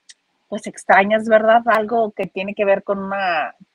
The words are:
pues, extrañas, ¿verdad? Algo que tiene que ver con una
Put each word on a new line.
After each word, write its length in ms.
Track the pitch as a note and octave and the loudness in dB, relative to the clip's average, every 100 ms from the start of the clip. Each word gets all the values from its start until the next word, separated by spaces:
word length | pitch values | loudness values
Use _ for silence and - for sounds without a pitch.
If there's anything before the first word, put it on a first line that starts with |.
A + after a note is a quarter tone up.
| - _ _ _ _ | -20 _ _ _ _
pues, 200 | G#3 - | -12 -12
extrañas, 600 | - - F#3+ G3 A3 A3 | -8 2 4 4 0 2
¿verdad? 360 | G#3+ A3 A#3 A#3 | 2 4 2 2
Algo 460 | G#3+ G#3+ A#3 G#3+ | 0 0 -2 -2
que 160 | - F#3 | -4 -8
tiene 260 | F#3+ G3 | -8 -8
que 100 | G3+ G3+ | -2 0
ver 180 | G3 | 0
con 160 | G3+ G3 | -2 -6
una 560 | F#3+ G3 F#3+ D#3+ C3 - _ | -6 -4 -2 -2 -4 -10 _